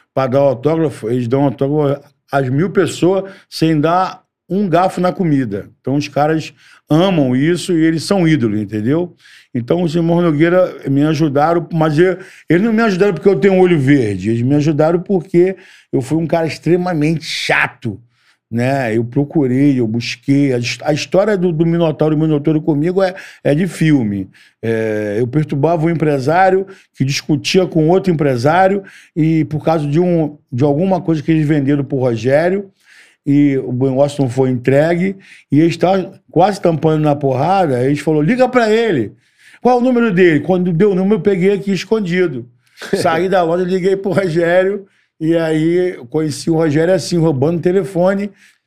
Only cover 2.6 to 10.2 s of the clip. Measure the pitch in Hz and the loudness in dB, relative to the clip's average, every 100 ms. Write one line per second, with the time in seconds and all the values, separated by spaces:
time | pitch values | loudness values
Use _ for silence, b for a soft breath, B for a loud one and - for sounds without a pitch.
2.6 | 196 196 151 - 165 190 190 B B - | 0 0 -2 0 0 0 -4 B B -4
3.6 | 160 156 156 180 180 - _ _ _ 185 | 0 0 2 0 -2 -6 _ _ _ -4
4.6 | 202 160 185 185 180 151 170 139 123 98 | 0 2 0 0 -4 -2 0 0 -2 -6
5.6 | - _ - 143 143 143 151 160 151 b | -12 _ -4 -4 -4 -2 0 -2 -6 b
6.6 | b b - 151 190 175 131 127 151 175 | b b -2 0 2 0 0 0 0 -2
7.6 | 180 165 160 160 - 202 165 151 113 104 | -2 0 0 -2 -2 0 2 2 0 -2
8.6 | 101 107 110 160 175 - b b b 123 | -4 -4 -2 -2 -4 -10 b b b -10
9.6 | 117 170 175 170 165 170 | -4 -2 0 -2 0 2